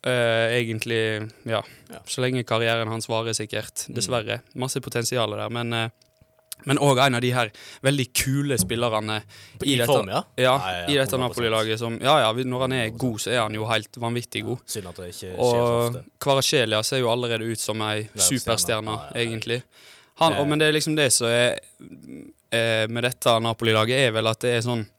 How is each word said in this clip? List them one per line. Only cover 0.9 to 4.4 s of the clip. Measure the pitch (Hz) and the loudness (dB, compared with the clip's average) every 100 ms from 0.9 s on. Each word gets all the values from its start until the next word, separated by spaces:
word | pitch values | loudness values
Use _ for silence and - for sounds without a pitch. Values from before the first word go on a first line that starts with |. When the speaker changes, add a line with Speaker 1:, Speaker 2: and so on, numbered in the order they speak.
| 113 110 110 107 - | 0 0 -2 -6 -12
Speaker 1:
ja. | - 110 - - - | -4 -4 -4 -18 -20
Speaker 2:
Ja. | - - | -20 -10
Speaker 1:
Så | - | -4
lenge | 127 127 | -2 -2
karrieren | 117 113 117 117 110 | 0 0 2 0 -2
hans | 113 - | -4 -4
varer, | 113 113 | -2 -2
sikkert. | 110 107 107 107 - - | -4 -4 -6 -6 -10 -8
Speaker 2:
Mm. | - | -6
Speaker 1:
Dessverre. | 101 123 107 113 | -2 -2 -2 -6